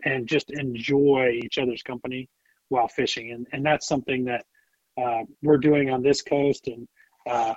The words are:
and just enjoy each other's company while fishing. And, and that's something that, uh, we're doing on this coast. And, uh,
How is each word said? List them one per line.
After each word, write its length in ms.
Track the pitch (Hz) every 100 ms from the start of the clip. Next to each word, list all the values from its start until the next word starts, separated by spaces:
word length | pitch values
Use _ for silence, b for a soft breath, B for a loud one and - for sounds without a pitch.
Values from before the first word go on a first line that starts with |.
and 220 | 147 131 113
just 240 | 147 -
enjoy 880 | 147 135 117 113 139 143 135 127 117
each 120 | 117 -
other's 280 | 127 113
company 440 | - 123 127 127 131 _ _ _ _
while 200 | 131 120
fishing. 420 | - 117 - 113
And, 160 | 120 123
and 120 | 139
that's 220 | 147 147 -
something 380 | 139 131 131
that, 200 | 127 120 - _ _ _ _ -
uh, 220 | 123 117 120 _
we're 180 | 147 147
doing 300 | 147 147 139
on 140 | 131
this 180 | 135 139
coast. 460 | - 143 139 - -
And, 220 | 117 123 b b b -
uh, 260 | 120 113